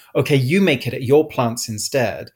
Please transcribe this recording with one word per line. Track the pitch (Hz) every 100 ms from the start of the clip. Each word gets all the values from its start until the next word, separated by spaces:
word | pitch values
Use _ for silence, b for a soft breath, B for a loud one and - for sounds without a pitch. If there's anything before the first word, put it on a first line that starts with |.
| B 147
"Okay, | 135 143
you | 127 190
make | 185 131 123
it |
at | 127
your | 123 147 151
plants | - 117 117 -
instead." | 107 - 139 110 71 -